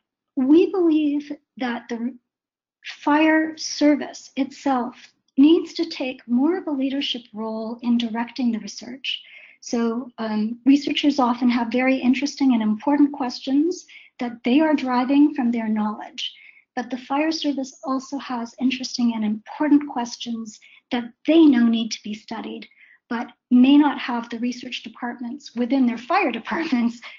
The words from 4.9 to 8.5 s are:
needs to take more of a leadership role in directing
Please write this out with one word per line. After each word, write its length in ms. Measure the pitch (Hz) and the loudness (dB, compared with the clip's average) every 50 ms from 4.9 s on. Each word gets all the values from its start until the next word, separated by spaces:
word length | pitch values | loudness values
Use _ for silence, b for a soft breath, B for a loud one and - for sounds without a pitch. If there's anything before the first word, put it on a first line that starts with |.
| - - - - _ _ _ _ _ - | -8 -14 -20 -20 _ _ _ _ _ 6
needs 360 | 277 302 330 381 - - - | 6 8 6 6 2 -2 -6
to 120 | - 320 | -6 -6
take 420 | 330 - - 285 254 262 - - 233 | -6 -6 -8 -8 -8 -8 -10 -6 -2
more 300 | 240 247 269 320 359 381 | 0 2 2 2 0 -2
of 100 | 359 349 | -4 -4
a 40 | |
leadership 500 | 294 262 262 277 262 285 285 - - 240 - _ - | -4 -2 -2 -2 -2 -4 -4 -6 -6 -8 -10 _ -12
role 460 | 208 220 220 220 220 220 220 240 233 | -10 -8 -8 -8 -8 -8 -8 -10 -6
in 160 | - 240 240 233 | -2 0 0 2
directing 540 | 240 220 208 233 240 240 - - 254 233 | 0 -2 -4 -6 -6 -6 -6 -4 -2 -2